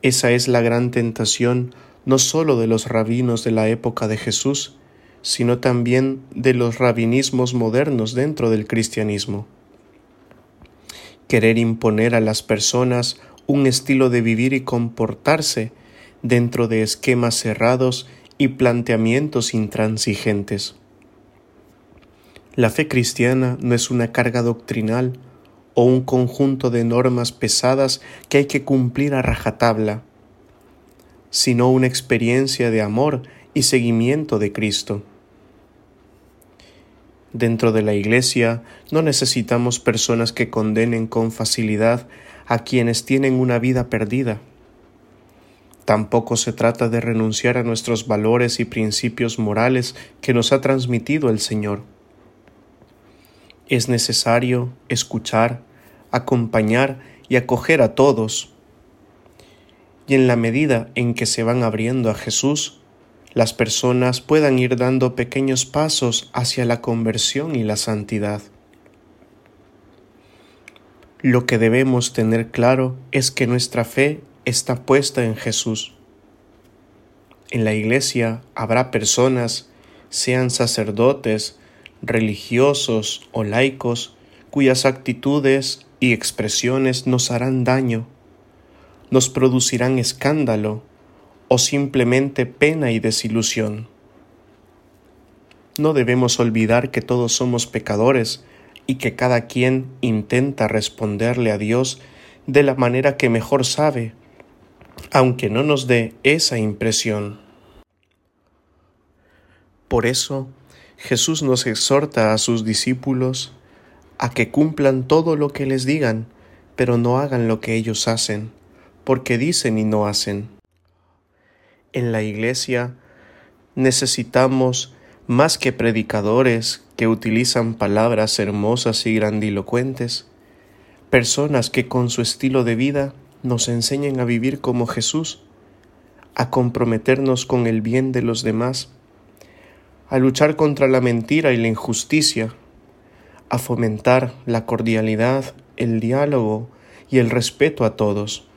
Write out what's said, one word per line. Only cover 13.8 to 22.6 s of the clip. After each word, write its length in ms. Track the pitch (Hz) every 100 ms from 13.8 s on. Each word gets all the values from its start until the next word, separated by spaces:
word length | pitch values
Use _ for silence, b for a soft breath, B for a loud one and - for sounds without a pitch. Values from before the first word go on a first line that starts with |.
| - 135 131
de 100 | 120
vivir 320 | 113 113 127
y 80 | 131
comportarse 1120 | 131 120 117 117 113 - - 156 151 - 131 - B B B B
dentro 480 | 117 120 120 120 117
de 140 | 110
esquemas 540 | 107 - - 123 120 -
cerrados 720 | 117 107 117 127 131 123 - B B _
y 120 | 135
planteamientos 1040 | 131 127 120 120 113 113 120 151 127 117
intransigentes. 1200 | 113 107 - 110 110 - 101 - 104 101 101 - - _ _ _ _ _ _ _ _ _ _ _ - _ b b b b
La 120 | -